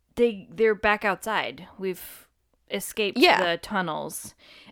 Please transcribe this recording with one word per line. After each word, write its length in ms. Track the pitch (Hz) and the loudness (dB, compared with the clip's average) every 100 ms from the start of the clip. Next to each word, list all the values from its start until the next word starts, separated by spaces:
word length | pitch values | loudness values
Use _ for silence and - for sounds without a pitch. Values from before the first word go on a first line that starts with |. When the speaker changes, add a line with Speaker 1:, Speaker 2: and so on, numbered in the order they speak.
| _ - | _ 2
Speaker 1:
they, 320 | 240 196 165 | 2 0 -8
they're 240 | 165 220 | 2 2
back 300 | 208 214 208 | 4 2 2
outside. 640 | 208 180 220 196 123 135 180 - | 0 -2 -2 -2 -2 -6 -16 -10
We've 480 | 190 175 - - - _ _ _ - | -8 -8 -12 -20 -20 _ _ _ -10
escaped 460 | 202 - - 202 240 | -8 -6 -2 -2 4
Speaker 2:
Yeah. 220 | 339 - 175 | 4 6 2
Speaker 1:
the 60 | 170 | -2
tunnels, 760 | - 208 170 151 147 - - - - - - | -4 -4 -2 -4 -8 -10 -14 -20 -20 -20 -10